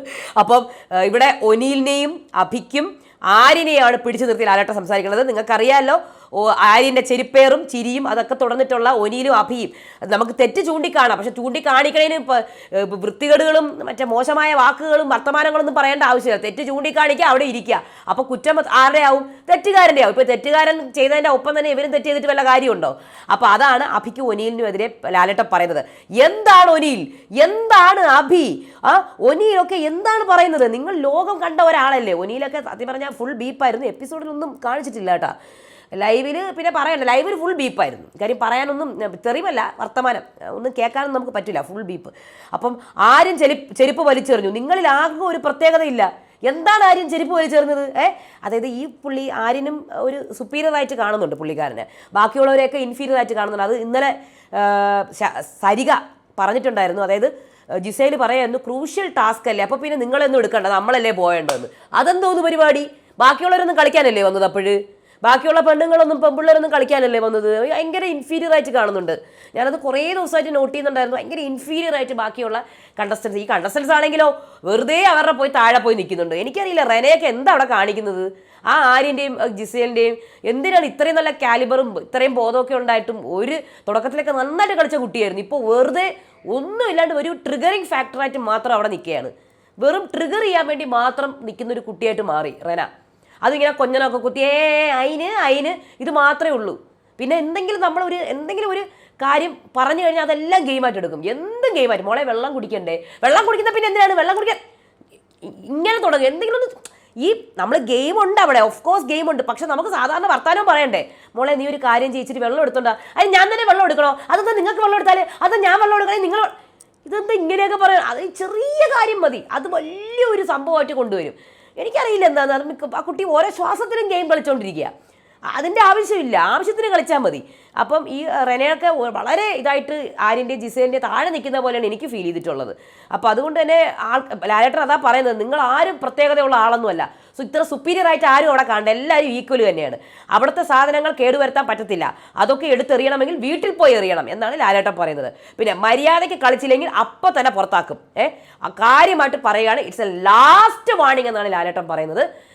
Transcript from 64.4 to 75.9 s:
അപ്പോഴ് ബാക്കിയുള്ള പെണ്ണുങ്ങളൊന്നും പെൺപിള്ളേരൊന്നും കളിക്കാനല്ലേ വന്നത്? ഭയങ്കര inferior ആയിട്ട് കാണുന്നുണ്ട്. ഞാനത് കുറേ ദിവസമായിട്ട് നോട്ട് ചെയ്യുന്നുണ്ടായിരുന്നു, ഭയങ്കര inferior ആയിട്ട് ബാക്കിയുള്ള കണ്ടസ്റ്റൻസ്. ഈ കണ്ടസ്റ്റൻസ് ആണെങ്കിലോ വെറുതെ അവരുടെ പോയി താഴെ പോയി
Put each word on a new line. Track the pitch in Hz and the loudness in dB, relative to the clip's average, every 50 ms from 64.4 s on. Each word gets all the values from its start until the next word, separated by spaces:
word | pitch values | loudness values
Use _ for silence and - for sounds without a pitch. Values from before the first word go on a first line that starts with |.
| 196 | 0
അപ്പോഴ് | 185 156 196 190 196 202 202 202 - _ _ _ _ _ _ - | 0 0 -2 0 0 0 -2 -2 -6 _ _ _ _ _ _ 2
ബാക്കിയുള്ള | 233 254 269 - 320 311 330 | 4 4 4 2 2 2 4
പെണ്ണുങ്ങളൊന്നും | 320 320 311 302 330 330 330 330 320 302 311 277 | 4 4 4 2 2 2 4 4 4 2 2 2
പെൺപിള്ളേരൊന്നും | 277 302 277 269 311 320 320 320 311 311 | 0 0 0 2 4 4 4 4 4 2
കളിക്കാനല്ലേ | 302 285 269 254 285 269 254 247 240 226 | 0 0 0 0 2 2 2 2 0 0
വന്നത്? | 220 220 220 220 208 214 214 214 233 285 | 0 0 0 0 0 0 0 0 0 0
ഭയങ്കര | 311 302 320 330 320 370 381 | -2 -2 -4 -4 -4 -4 -4
inferior | 370 330 294 254 - 320 330 - 330 311 | -4 -6 -8 -8 -6 -6 -4 0 2 2
ആയിട്ട് | 311 - 277 | 2 2 0
കാണുന്നുണ്ട്. | 240 254 220 208 202 190 180 165 165 - - - _ _ - - - | 0 0 0 0 -2 -2 -4 -4 -6 -6 -8 -14 _ _ -20 -10 -6
ഞാനത് | 220 247 269 285 320 | -4 -4 -2 -4 -4
കുറേ | 285 277 254 277 302 330 370 | -4 -4 -4 -2 -2 -4 -4
ദിവസമായിട്ട് | 370 359 302 320 320 294 320 302 | -4 -4 -2 -2 -2 -2 0 0
നോട്ട് | 285 269 262 277 | 0 0 -2 -2
ചെയ്യുന്നുണ്ടായിരുന്നു, | 285 277 285 269 254 254 240 247 254 | -4 -4 -2 -2 -2 -2 -2 -4 -6
ഭയങ്കര | - 226 311 320 | -8 -8 -10 -8
inferior | 302 277 269 254 269 294 311 320 339 330 294 | -8 -8 -8 -10 -8 -6 -6 -4 -4 -2 -4
ആയിട്ട് | 277 262 262 262 | -4 -4 -6 -6
ബാക്കിയുള്ള | 233 220 220 214 - 240 220 214 233 240 - - - _ _ _ - | -6 -6 -6 -6 -8 -8 -6 -6 -6 -8 -10 -16 -20 _ _ _ -8
കണ്ടസ്റ്റൻസ്. | 208 202 214 214 - 220 196 202 | -6 -6 -6 -6 -6 -6 -8 -6
ഈ | 202 202 | -4 -2
കണ്ടസ്റ്റൻസ് | 226 185 170 196 190 294 285 269 | -2 -2 -2 -4 -4 -4 0 2
ആണെങ്കിലോ | 320 302 302 302 302 311 311 294 277 - - - - - - | 2 2 2 2 2 2 2 2 2 -2 -6 -20 -20 -10 -4
വെറുതെ | 170 202 233 254 240 311 330 392 | -2 0 0 0 0 2 4 4
അവരുടെ | 381 339 302 302 311 | 4 4 4 2 2
പോയി | 254 247 277 277 | 0 0 -2 0
താഴെ | 277 269 226 233 240 247 | 2 2 4 4 4 4
പോയി | - 233 | 2 2